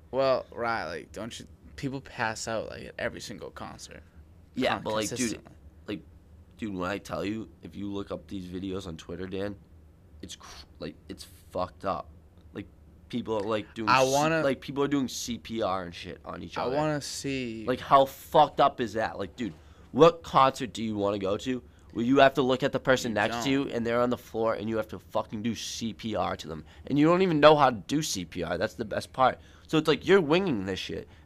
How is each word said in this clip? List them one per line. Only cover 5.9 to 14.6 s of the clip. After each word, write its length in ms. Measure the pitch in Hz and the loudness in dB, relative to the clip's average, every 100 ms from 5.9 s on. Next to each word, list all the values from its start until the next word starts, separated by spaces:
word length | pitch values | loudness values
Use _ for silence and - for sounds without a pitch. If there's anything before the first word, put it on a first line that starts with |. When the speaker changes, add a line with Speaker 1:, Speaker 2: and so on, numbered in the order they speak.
| 104 - - - - - - | -10 -12 -20 -20 -20 -20 -12
Speaker 2:
dude, 180 | 110 92 | -8 -4
when 160 | 90 | -4
I 60 | 101 | -6
tell 260 | - 82 | -6 -6
you, 240 | 92 110 110 - | -4 -6 -8 -14
if 100 | 92 90 | -16 -10
you 120 | 101 | -8
look 220 | 98 101 | -6 -6
up 160 | 90 80 | -10 -8
these 200 | 101 90 | -10 -8
videos 380 | 90 95 92 95 | -8 -6 -6 -8
on 120 | 82 | -12
Twitter, 300 | - 85 95 | -12 -10 -8
Dan, 280 | 95 101 98 - - - - - - | -6 -6 -8 -16 -20 -20 -20 -20 -18
it's 140 | - - | -16 -16
cr-, 300 | - - - - | -18 -20 -20 -14
like, 160 | 78 - - | -14 -12 -16
it's 180 | - - - - | -16 -18 -20 -10
fucked 340 | 92 90 - 98 | -6 -6 -6 -6
up. 240 | 87 - - - - - | -6 -8 -18 -20 -20 -16
Like, 140 | - 101 - - - - | -14 -14 -18 -20 -20 -10
people 300 | 120 107 110 | -8 -4 -4
are, 100 | 101 | -2
like, 260 | 107 104 | -4 -4
doing 140 | - 110 | -4 2
Speaker 1:
I 140 | 127 131 | 4 6
Speaker 2:
C-, 60 | |
Speaker 1:
wanna 320 | 139 151 160 | 4 2 2
Speaker 2:
like, 160 | 143 | 0
people 240 | 127 | -2